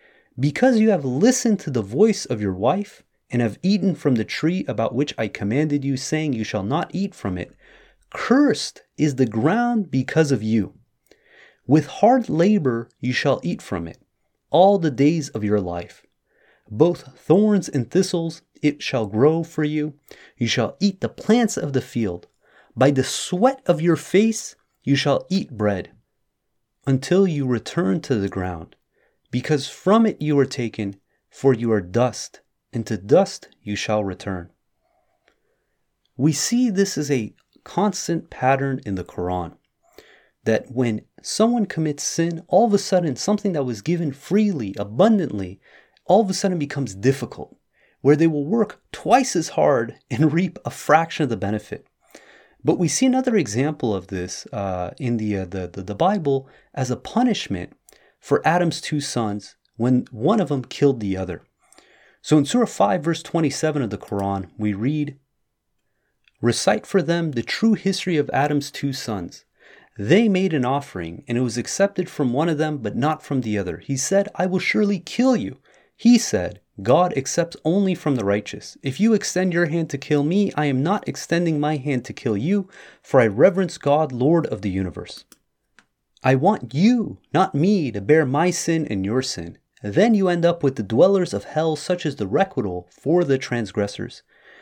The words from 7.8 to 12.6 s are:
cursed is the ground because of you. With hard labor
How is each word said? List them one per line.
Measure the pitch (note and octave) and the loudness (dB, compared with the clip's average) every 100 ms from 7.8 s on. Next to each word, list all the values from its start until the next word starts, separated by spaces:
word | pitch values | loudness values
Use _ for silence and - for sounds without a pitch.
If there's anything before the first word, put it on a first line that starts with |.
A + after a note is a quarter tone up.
| _ _ _ | _ _ _
cursed | - - B3+ D4 - - - _ - | -8 0 4 4 0 -6 -12 _ -2
is | D3+ B2+ | -2 2
the | B2 | 0
ground | A2+ C#3 A3 A#3+ A#3 E3 | 2 0 0 0 -2 -2
because | C3 B2+ D#3+ D3+ | -2 0 0 2
of | B2 | 0
you. | A2 A2 F#2 - _ _ _ _ _ - - _ - | 0 0 0 -8 _ _ _ _ _ -20 -20 _ 2
With | D3+ D3 | 2 2
hard | - A3+ C4 A3 | 2 4 4 2
labor | D#3 F#3 G#3 | 2 4 4